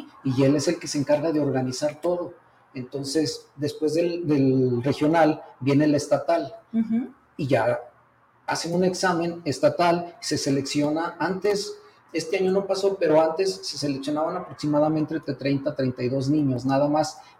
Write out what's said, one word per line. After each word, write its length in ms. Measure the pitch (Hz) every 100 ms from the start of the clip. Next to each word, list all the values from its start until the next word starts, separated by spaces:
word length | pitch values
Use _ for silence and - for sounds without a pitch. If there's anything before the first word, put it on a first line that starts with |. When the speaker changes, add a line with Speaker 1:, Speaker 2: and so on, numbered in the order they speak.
| 294 -
Speaker 1:
Y 180 | 139 127
él 100 | 135 143
es 120 | 156
el 100 | 160
que 80 | 147
se 120 | 147
encarga 340 | 139 147 165
de 80 | 151
organizar 600 | 143 131 127 127 147 147
todo. 320 | 175 175 170 - _ _ _
Entonces, 720 | 135 123 139 139 156 147 - - -
después 380 | 147 - 151
del, 320 | 156 175 170 156
del 560 | 147 135 131 127 120
regional, 600 | 139 143 151 165 156 151 - -
viene 260 | 127 139 151
el 80 |
estatal. 600 | 294 - - - 170 - - -
Speaker 2:
Ujú. 380 | 226 202 226 285 - _ -
Speaker 1:
Y 80 | 135
ya 340 | 120 110 120 - _ _ _ _ _ -
hacen 280 | 143 165
un 100 | 175
examen 560 | 185 185 190 165 170 170
estatal, 720 | 151 131 147 - 175 170 - -
se 180 | - 147
selecciona. 800 | 143 139 135 147 147 156 170 -
Antes, 560 | 165 190 208 202 - - - _ _
este 240 | 160 - 185
año 140 | 185
no 140 | 190 190
pasó, 300 | 190 196 190
pero 240 | 156 156
antes 340 | 160 - 190 - -
se 100 | -
seleccionaban 600 | 147 135 196 151 160 180
aproximadamente 800 | 175 - 151 147 156 156 151 160
entre 180 | -
treinta 360 | 131 139 139 143
a 40 | 139
treinta 260 | 131 123
y 60 | 123
dos 200 | 135 131
niños, 340 | 151 139 123
nada 240 | 127 135 147
más, 300 | 151 147 - - -